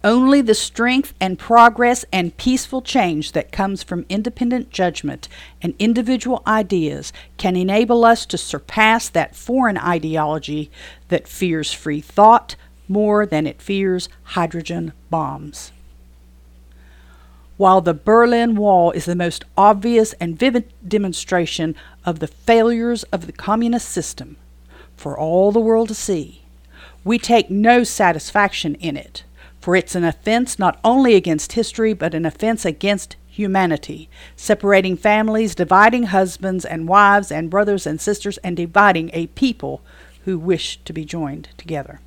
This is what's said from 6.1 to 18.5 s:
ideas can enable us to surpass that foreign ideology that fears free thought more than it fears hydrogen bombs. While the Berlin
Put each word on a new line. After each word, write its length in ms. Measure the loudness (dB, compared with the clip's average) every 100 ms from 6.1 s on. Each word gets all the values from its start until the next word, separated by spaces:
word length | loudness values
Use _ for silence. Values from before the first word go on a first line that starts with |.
| -2 -2 -4 0
ideas 680 | -2 0 -2 -2 -6 -12 -18 -20 -6
can 180 | -2 0
enable 500 | 0 0 2 4 4
us 180 | 4 -2
to 100 | -10
surpass 720 | -8 -12 -8 0 2 2 0
that 260 | -4 -4 -8
foreign 440 | -4 0 0 -2
ideology 920 | -2 -2 -2 -2 -2 -4 -6 -8 -10 -16 -20 -20 -6
that 200 | -6 -6
fears 460 | -6 -4 -2 -6
free 280 | -8 -8 -8
thought 540 | -6 4 6 6 2 -20 -20 -20 -6
more 380 | -2 0 0 0
than 220 | -2 -4
it 160 | -8
fears 440 | -6 -2 -2 -4 -6 -18
hydrogen 680 | -8 -4 -2 -4 -8 -8 -8 -12 -8
bombs. 640 | -6 -6 -10 -14 -18 -20 -20 -20 -20 -20 -20 -20 -20 -20 -20 -20 -20 -20 -20 -20 -20 -20 -20 -20 2
While 240 | 4 4
the 140 | 2 -2
Berlin 600 | 2 4 4 2 0